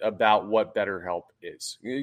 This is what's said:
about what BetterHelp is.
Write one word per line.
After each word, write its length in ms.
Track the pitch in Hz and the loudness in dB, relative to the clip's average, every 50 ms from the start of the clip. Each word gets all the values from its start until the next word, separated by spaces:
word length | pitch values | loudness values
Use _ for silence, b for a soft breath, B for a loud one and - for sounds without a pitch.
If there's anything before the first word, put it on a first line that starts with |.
| 104 | -2
about 440 | 110 104 92 113 107 107 104 104 | -2 0 4 4 6 6 4 2
what 280 | 104 110 110 104 - - | 2 2 2 2 2 0
BetterHelp 480 | 110 101 101 95 90 87 90 87 87 - _ _ _ | -2 -2 -2 -4 -6 -4 -4 -6 -6 -6 _ _ _
is. 360 | 85 85 73 - - - - _ 95 117 127 139 | -16 -16 -14 -14 -14 -14 -14 _ -10 -8 -6 -6